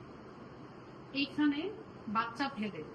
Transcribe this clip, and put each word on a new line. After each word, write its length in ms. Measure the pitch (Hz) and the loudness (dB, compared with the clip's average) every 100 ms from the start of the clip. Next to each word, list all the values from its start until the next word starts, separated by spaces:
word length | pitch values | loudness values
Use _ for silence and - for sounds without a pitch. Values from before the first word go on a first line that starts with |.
| - - - - - - - - - - - | -12 -12 -12 -12 -12 -12 -12 -12 -12 -12 -6
এইখানে 460 | 277 285 - 302 285 370 427 - - - | 0 2 6 6 6 2 -2 -10 -10 0
বাচ্চা 380 | 214 233 - 277 208 | 2 2 2 0 2
ভেদে 260 | 208 165 156 | -2 -2 -6